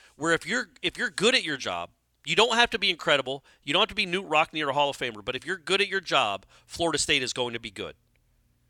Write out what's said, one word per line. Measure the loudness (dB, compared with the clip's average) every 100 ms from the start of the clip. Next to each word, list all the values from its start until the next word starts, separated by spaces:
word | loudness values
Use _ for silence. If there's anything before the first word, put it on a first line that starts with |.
| -20
where | -6 -2
if | 0 0
you're, | -4 -4 -6
if | -6 -4
you're | -6
good | 0 2
at | 2
your | 0 -4
job, | -4 -6 -8 _ _ _
you | -2 2
don't | 4
have | 4 2
to | 2
be | -2
incredible. | 0 2 2 2 -8 -12 _
You | -2
don't | 0
have | 0
to | -2
be | -2
Knute | -4 2
Rockne | 2 2 0
or | -2
a |
Hall | 0 0
of | -2
Famer. | -6 -6
But | -6
if | -6
you're | -6 -8
good | 0 0
at | 0
your | -2
job, | 0 2 2 -2 -8 -20 -12
Florida | -2 0 2
State | 2 2
is | 0
going | -4 -4
to | -6
be | -10
good. | -10 -10 -12 _ _ _ _ _ _